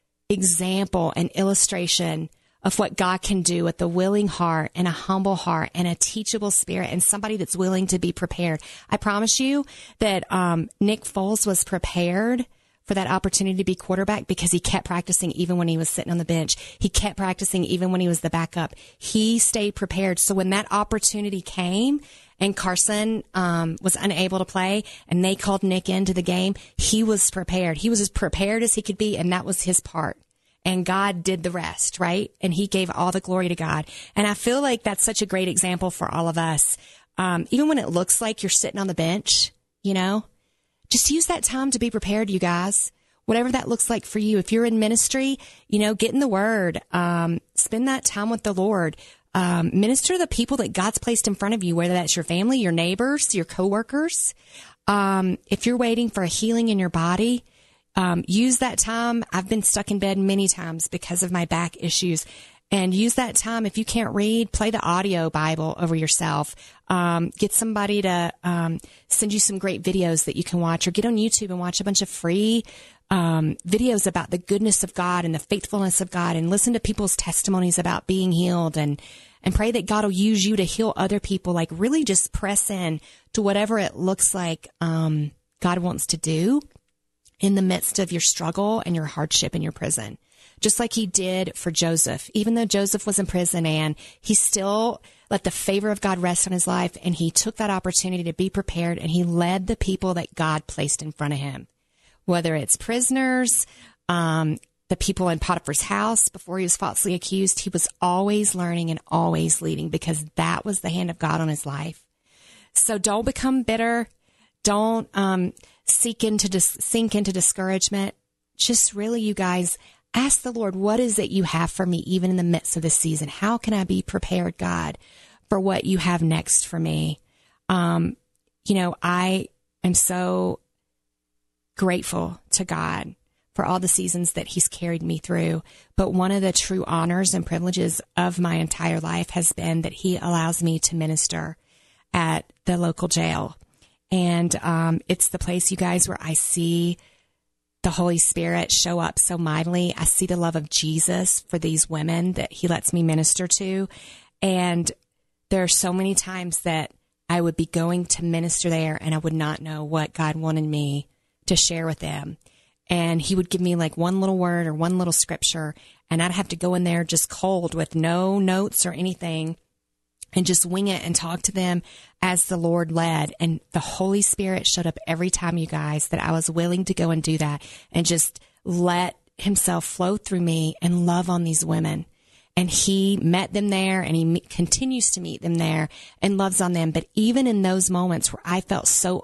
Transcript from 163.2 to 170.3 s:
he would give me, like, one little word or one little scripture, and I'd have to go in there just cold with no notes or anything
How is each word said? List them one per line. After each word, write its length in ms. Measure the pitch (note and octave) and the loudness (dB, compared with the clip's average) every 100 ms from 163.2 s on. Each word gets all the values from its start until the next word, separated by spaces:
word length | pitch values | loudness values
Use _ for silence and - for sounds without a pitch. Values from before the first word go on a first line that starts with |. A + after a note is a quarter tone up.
he 140 | C#3+ F#3 | 0 0
would 140 | F3 | 0
give 120 | F#3 | 0
me, 140 | F3+ F3 | 2 2
like, 220 | D#3+ D#3+ | 0 0
one 240 | E3+ F#3+ | 0 2
little 160 | F#3+ F#3 | 2 2
word 300 | F3+ F3 E3 | 0 0 -2
or 60 | |
one 240 | D3+ E3+ F#3 | 0 0 0
little 160 | F3 | 2
scripture, 640 | D#3+ - E3 - E3 D#3 - - _ - | 0 0 0 -2 -2 -6 -10 -18 _ -4
and 140 | E3 | 0
I'd 80 | F3 | 0
have 160 | F3+ F#3+ | 0 -4
to 60 | E3+ | -2
go 180 | F3+ | 0
in 120 | F3+ F3+ | 2 2
there 180 | E3+ | 0
just 260 | E3 E3 - | 0 0 -2
cold 440 | - F#3+ F#3+ E3+ | 0 0 2 0
with 220 | E3 D#3 D#3+ | -2 -2 0
no 440 | E3 F3 F#3 G3+ | 2 2 2 2
notes 460 | F#3 F#3 G3+ - F3+ | 2 2 0 0 -2
or 80 | |
anything 640 | D#3 F#3 F3 E3+ D#3+ D#3+ E3 _ _ _ _ _ _ - | -2 -4 -4 -6 -4 -4 -8 _ _ _ _ _ _ -4